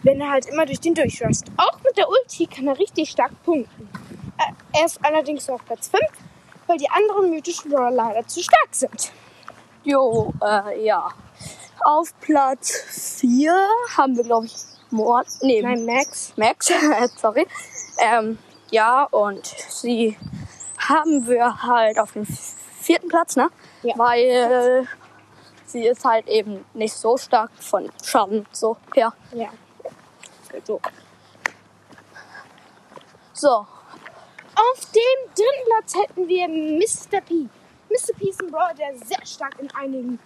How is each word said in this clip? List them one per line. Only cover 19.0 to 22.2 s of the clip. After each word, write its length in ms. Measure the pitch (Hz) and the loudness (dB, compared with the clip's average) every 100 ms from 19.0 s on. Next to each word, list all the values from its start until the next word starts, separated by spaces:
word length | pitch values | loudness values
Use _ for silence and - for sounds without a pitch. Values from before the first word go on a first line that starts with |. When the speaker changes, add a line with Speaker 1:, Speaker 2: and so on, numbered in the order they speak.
| 285 | 2
Speaker 2:
und 400 | 226 208 196 - | 2 0 -2 -12
sie 720 | - - - 240 240 226 214 - - - - - - | -16 -14 -8 -4 0 0 -2 -14 -14 -16 -18 -20 -10
haben 480 | - 311 311 294 233 | 0 2 2 0 2
wir 360 | 240 240 - | 2 2 0
halt 340 | 240 240 220 220 | 0 2 2 2
auf 140 | 208 | -2
dem 140 | 214 | -4